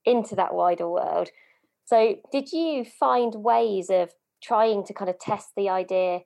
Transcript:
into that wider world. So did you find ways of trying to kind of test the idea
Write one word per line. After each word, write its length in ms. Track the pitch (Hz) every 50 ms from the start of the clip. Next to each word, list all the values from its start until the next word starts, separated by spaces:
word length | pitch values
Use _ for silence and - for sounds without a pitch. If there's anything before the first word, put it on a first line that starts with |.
| -
into 300 | - 247 240 208 - 208
that 180 | 185 180 - -
wider 340 | 180 175 180 175 170 170 170
world. 400 | 175 180 - - - 175 180 - - _ _ _ _ _ _ _ _ _ _
So 300 | - 240 226 220 226 196 - - -
did 200 | - 277 269 -
you 340 | - 320 330 330 302 262 233
find 480 | - - - 294 262 254 247 240 233 214
ways 540 | 214 208 240 233 233 233 226 202 190 175 185
of 220 | 190 185 175 170 _ _ _ _ _ _
trying 440 | - - 240 214 220 226 214 202 190
to 80 | - 202
kind 160 | - 202 180
of 100 | 180 180
test 300 | - - 214 190 - - -
the 140 | 208 202 196
idea 520 | 185 185 185 185 190 185 185 180 180 180 175